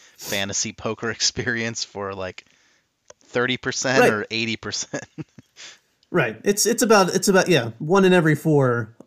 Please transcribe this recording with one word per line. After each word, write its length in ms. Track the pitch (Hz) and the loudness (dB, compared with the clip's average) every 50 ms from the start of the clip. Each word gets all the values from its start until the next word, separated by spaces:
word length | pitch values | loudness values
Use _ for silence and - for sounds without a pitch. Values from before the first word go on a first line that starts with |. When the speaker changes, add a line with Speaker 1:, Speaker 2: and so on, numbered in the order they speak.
| _ _ _ | _ _ _
Speaker 1:
fantasy 560 | - - - 107 101 98 101 98 - - 110 - | -16 -10 -8 -6 -4 -4 -4 -6 -6 -6 -8 -8
poker 360 | - - 113 107 - 117 113 | -8 -8 -8 -8 -6 -6 -8
<laughs> 0 | |
experience 720 | 107 - - - - 127 117 123 117 113 113 117 113 - - | -4 -2 -4 -4 -2 -4 -4 -4 -4 -4 -4 -6 -6 -8 -10
for, 280 | - - 101 101 98 98 | -10 -10 -10 -10 -8 -8
like, 320 | 95 92 92 - - - _ _ _ _ _ _ _ _ _ _ _ _ - - _ _ | -10 -10 -10 -12 -14 -20 _ _ _ _ _ _ _ _ _ _ _ _ -20 -20 _ _
thirty 320 | _ - 123 123 127 127 | _ -4 -2 -2 -2 -2
percent 440 | - - 131 - - - 131 127 131 | -4 -4 -6 -6 -4 -2 0 2 4
Speaker 2:
Right. 100 | 247 - | 4 4
Speaker 1:
or 140 | 110 104 101 - | 2 0 -4 -4
eighty 280 | 110 113 113 113 110 | -4 -4 -4 -4 -4
percent? 480 | - - 104 - - - - - - - - _ | -6 -6 -8 -8 -8 -8 -8 -10 -12 -12 -14 _
<laughs> 80 | - - _ _ _ - _ _ - - - - _ _ _ _ _ _ - - | -16 -16 _ _ _ -20 _ _ -20 -20 -20 -20 _ _ _ _ _ _ -4 -2
Speaker 2:
Right. 280 | 180 127 113 214 - - | 0 0 -2 -4 -4 -2
It's, 220 | 202 202 - - | -2 0 0 0
it's 180 | 202 240 - 254 | 0 0 2 4
about, 320 | 208 226 202 190 170 - | 6 6 6 6 4 0
it's 140 | 190 - 202 | 0 2 2
about, 180 | 185 185 - | 4 4 4
yeah, 240 | 180 170 131 117 117 - - | 4 2 2 0 -2 -6 -8
one 240 | 156 151 190 196 190 | -2 0 4 4 6
in 80 | 185 | 6
every 240 | 180 180 156 160 151 | 6 6 4 4 2
four 580 | - - 160 151 143 131 123 120 117 113 113 - - - | 2 2 2 2 4 4 2 0 -2 -4 -6 -12 -14 -10